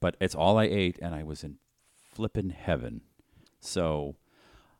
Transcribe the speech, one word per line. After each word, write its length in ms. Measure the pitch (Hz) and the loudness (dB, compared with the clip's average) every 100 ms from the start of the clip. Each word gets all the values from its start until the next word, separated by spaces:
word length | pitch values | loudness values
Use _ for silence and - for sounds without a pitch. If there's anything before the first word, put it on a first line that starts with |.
but 160 | 90 - | -2 0
it's 160 | 92 | -2
all 220 | 76 87 110 | 2 4 6
I 80 | |
ate, 340 | 110 101 90 - | 4 2 0 -2
and 140 | 87 | -6
I 80 | 76 | -6
was 220 | 76 73 | -8 -10
in 140 | 76 67 _ _ _ _ _ | -12 -14 _ _ _ _ _
flippin' 360 | - 110 107 95 | -6 -4 -2 -4
heaven. 500 | - - 73 60 55 - _ _ _ _ _ | -4 0 0 -2 -10 -16 _ _ _ _ _
So, 560 | - 95 82 76 71 - _ _ _ - _ | -6 0 0 0 -4 -10 _ _ _ -20 _